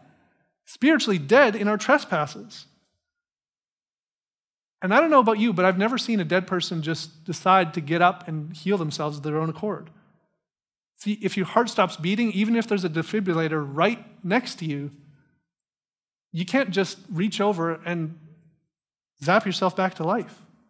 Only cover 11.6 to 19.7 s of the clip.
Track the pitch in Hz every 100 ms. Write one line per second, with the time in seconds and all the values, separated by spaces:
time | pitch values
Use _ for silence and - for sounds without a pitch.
11.6 | 240 - 185 - 165 208 233 190 214 233
12.6 | 226 202 180 156 160 214 185 165 160 156
13.6 | 139 139 190 233 - - 175 233 - -
14.6 | 160 143 143 - - _ _ _ _ _
15.6 | _ _ _ _ _ _ _ 165 180 262
16.6 | 262 180 190 - - 170 208 175 202 180
17.6 | 165 160 170 175 156 - - - _ _
18.6 | _ _ _ _ _ _ 139 202 208 -
19.6 | 185